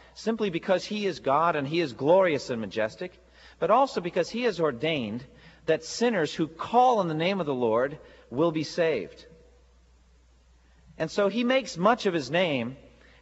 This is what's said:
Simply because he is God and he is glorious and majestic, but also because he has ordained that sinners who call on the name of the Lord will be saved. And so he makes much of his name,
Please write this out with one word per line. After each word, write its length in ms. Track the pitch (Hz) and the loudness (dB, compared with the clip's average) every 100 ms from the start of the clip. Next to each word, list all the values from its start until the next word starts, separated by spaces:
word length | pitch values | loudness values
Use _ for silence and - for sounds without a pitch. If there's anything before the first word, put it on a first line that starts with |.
| - | -20
Simply 360 | - 208 226 208 | -8 -6 -2 -2
because 340 | 165 175 185 | -2 0 0
he 220 | - 214 202 | 0 -4 -4
is 140 | 135 | -2
God 340 | 139 139 170 | 0 2 2
and 140 | 156 139 | 0 -2
he 120 | 165 | -2
is 120 | 156 | -2
glorious 580 | 110 135 185 185 143 - | 0 4 6 6 2 -2
and 100 | 117 | -6
majestic, 520 | 107 107 107 - - - _ - - - | -4 -2 -2 -4 -12 -12 _ -20 -20 -6
but 100 | 165 | 2
also 300 | 226 269 - | 4 2 -2
because 280 | 175 185 165 | -4 -2 -2
he 140 | 226 | -2
has 160 | 247 170 | -2 0
ordained 640 | 156 117 156 156 110 113 135 - - - - | -2 0 -2 -2 -4 -8 -12 -20 -20 -8 -2
that 180 | 160 | -2
sinners 500 | - - 240 208 151 | -2 -2 0 2 -2
who 140 | - 160 | -2 -6
call 500 | - - 233 254 233 | -6 0 4 4 4
on 80 | 175 | 0
the 80 | |
name 240 | 156 170 196 | -2 -2 -2
of 80 | 151 | -2
the 80 | |
Lord 440 | 131 120 110 135 151 - - - | 0 2 2 0 -4 -16 -20 -8
will 200 | 120 170 | 0 0
be 140 | 160 | 0
saved. 600 | 151 - 160 135 82 - - - - _ _ _ _ _ _ _ _ _ _ _ _ _ - - | -4 -2 0 0 -6 -14 -20 -20 -20 _ _ _ _ _ _ _ _ _ _ _ _ _ -20 -8
And 140 | 160 | -4
so 160 | - 202 | 0 0
he 160 | 208 | 0
makes 340 | 240 262 - 160 | 2 0 0 0
much 300 | 196 233 202 | 2 4 0
of 80 | |
his 160 | 170 127 | -2 0
name, 460 | 165 185 135 117 135 - - - - | 0 2 0 -4 -8 -18 -20 -20 -8